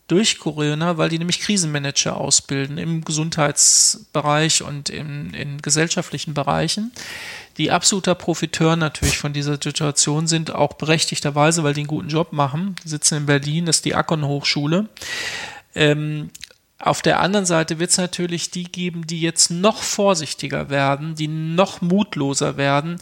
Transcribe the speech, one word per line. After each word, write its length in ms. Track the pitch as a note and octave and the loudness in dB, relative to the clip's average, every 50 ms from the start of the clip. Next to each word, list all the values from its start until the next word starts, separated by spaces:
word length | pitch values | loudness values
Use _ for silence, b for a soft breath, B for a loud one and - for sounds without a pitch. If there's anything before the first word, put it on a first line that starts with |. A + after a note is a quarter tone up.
| _ | _
durch 300 | - D#3+ F#3 A3 - - - | 0 2 4 4 2 0 -2
Corona, 580 | - D#3+ D3 D3+ D3 D3 D3+ D3+ E3 F3 E3+ | -4 -4 -2 0 0 0 0 0 0 0 2
weil 120 | D#3 D#3+ D#3+ | 2 2 2
die 80 | E3 | 2
nämlich 220 | D#3+ E3+ F3 F3 - | 0 -2 -2 -2 -2
Krisenmanager 760 | - - G#3+ F#3+ E3+ D3+ D3 C#3+ C#3 C#3+ - - - D#3 D#3 | -2 0 0 2 2 0 0 -2 -2 -2 0 0 0 0 -2
ausbilden 600 | D3+ D3+ C#3+ C#3+ - - - C#3+ C3+ C3+ C#3+ C#3+ | -2 0 2 2 2 2 0 -2 -2 -2 -2 -4
im 260 | E3+ E3+ E3 E3 E3 D#3 | -6 -4 -2 -4 -4 -4
Gesundheitsbereich 1600 | - D3+ D#3 D#3 E3 - E3+ D#3+ - - - - - - - - - - - - - - D3+ C#3 D3 D3 D3+ D#3 D#3+ - - | -4 -2 -2 -2 -2 0 0 0 2 2 4 4 6 6 6 4 4 2 -2 -6 -4 -4 -2 2 2 2 4 4 2 2 0
und 280 | - - D3 C#3+ C#3 - | -2 -4 -8 -8 -8 -8
in, 440 | - - D3 D3+ C#3+ D3 D#3 F3 - | -8 -8 -8 -8 -8 -8 -8 -8 -8
in 280 | - D3 C#3+ C#3+ D3 D3 | -8 -8 -8 -8 -6 -2
gesellschaftlichen 680 | D3 C#3 D#3 D#3+ E3 - F3+ - - - C#3 - D#3+ D3 | 2 2 2 2 2 0 -2 -4 -4 -6 -8 -6 -4 -4
Bereichen, 560 | D3 C#3 E3 D#3+ D#3+ D#3+ D#3+ - G#3 G#3+ B3 B B B B B B B B B B B B _ | -2 0 0 2 2 0 0 -2 -2 -4 -6 B B B B B B B B B B B B _
die 140 | - D#3 - | -2 0 2
absoluter 420 | F#3 F3 - - G#3+ F#3+ - F#3 F3 | 2 2 2 2 0 2 2 0 0
Profiteur 600 | - - F3 E3 - E3+ D#3+ - - E3 D#3+ E3 | 0 0 -2 -2 -2 -4 -4 0 2 2 4 4
natürlich 420 | E3+ D#3+ D3 - - D3+ C#3 - | 2 0 -2 -2 0 0 0 0
von 160 | - - D3 C#3+ | 0 -2 -4 -4
dieser 200 | D3 C#3+ D3 D3 | -2 -2 -2 -2
Situation 760 | C#3 - D3 - - D#3+ D3 - - - D3+ D3 D#3 E3 | -2 -4 -4 -4 -2 -2 0 2 2 2 2 0 0 0
sind, 260 | D#3+ E3 D#3+ D#3+ D#3+ - | 0 0 0 -2 -2 0
auch 200 | - D3 C#3+ - | 0 0 0 0
berechtigterweise, 920 | - D3 D3+ D#3+ D#3 - - D3+ - - D3 C#3 D3 D3+ D#3+ E3 E3+ D3 | -2 0 2 2 2 2 0 -2 -2 -2 0 2 4 4 6 4 4 2
weil 100 | C#3+ D3 | 2 0
die 80 | D3+ | 0
einen 60 | D3 | -2
guten 220 | D3 D3+ D3 C#3 D3+ | -2 -4 -4 -2 0
Job 240 | D#3 D#3 E3+ - D#3 | 0 0 0 0 0
machen. 420 | D3 C#3+ C3+ C3+ D#3+ F#3+ G3+ F3+ - - | 0 0 0 0 -2 -4 -4 -6 -8 -8
Die 60 | D#3+ | -8
sitzen 260 | D3+ D3 - - D#3+ | -6 -2 0 0 0
in 80 | D3 D3 | 2 2
Berlin, 400 | C#3+ C#3+ C#3 C#3+ C#3+ D3+ E3+ F3 | 2 2 2 2 0 -2 -2 0
das 120 | E3 D3 | 0 0
ist 80 | - - | 0 0
die 100 | D3 - | 0 0
Akon 300 | E3+ D#3+ - E3 D#3 D3 | 0 0 0 0 0 0
Hochschule. 640 | C#3 C#3+ C#3 C#3 - - D3 D3 D3+ E3 F#3+ G#3+ G#3+ B B B B B B B B B B B B B B B _ - | 0 -2 -2 -2 -2 0 0 0 2 2 0 0 -2 B B B B B B B B B B B B B B B _ 0
Ähm, 560 | - D3+ D3 D3 D3+ D3+ D3+ D3+ D3+ D3+ D#3+ - - - - _ _ _ _ _ | 2 4 4 4 2 0 -2 -4 -6 -8 -10 -12 -16 -20 -20 _ _ _ _ _
auf 240 | - - D#3+ D3 - | -2 0 0 0 2
der 180 | - E3 D#3+ - | 2 2 4 4
anderen 260 | - F3 G3+ G#3 F#3 | 4 2 2 2 2
Seite 320 | F3 E3+ D#3+ E3 E3 E3 D#3 | 2 2 2 2 0 -2 -2
wird's 180 | F3 F3 - | -2 0 0
natürlich 540 | - F3+ F3 - - F3 E3+ F3 E3 - - | 0 0 -2 -4 -4 -4 -4 -4 -6 -6 -6
die 140 | - F3+ F3 | -8 -8 -8
geben, 420 | F3 - F3+ F3+ F3+ E3+ E3+ D#3+ | -8 -6 -6 -6 -4 -4 -6 -6
die 140 | D#3 F3 E3 | -6 -4 -2
jetzt 280 | E3 E3 - - - - | -2 0 2 2 0 0
noch 320 | E3+ F3 F#3+ A3 A3 - | 2 2 2 2 2 0
vorsichtiger 880 | - - - - G3+ G3 F#3 D#3+ D#3 - - - - C#3 C3 D3+ D3+ C#3 | -4 -4 0 2 4 4 4 2 0 -6 -8 -8 -6 -4 -4 -4 -2 0
werden, 460 | C#3 C#3+ C#3 C#3 C#3 C#3 D3+ D#3+ D#3 | 0 2 2 2 2 0 -2 -6 -4
die 140 | D#3 D#3 D3+ | -4 -4 -4
noch 520 | D#3 D#3+ D#3+ D#3+ E3 F3 F#3+ - - - | -4 -4 -4 0 2 2 2 2 0 -2
mutloser 760 | F#3 F3 F#3 G3+ G#3+ - - D3 C#3 C#3 C3+ - D3 D3+ C#3 | 0 2 2 2 2 0 -2 -2 -2 0 0 0 0 0 0
werden, 400 | C#3 C#3 C#3 C#3 C#3+ D#3 E3 F3 F3 | 0 2 2 2 2 0 -2 -6 -8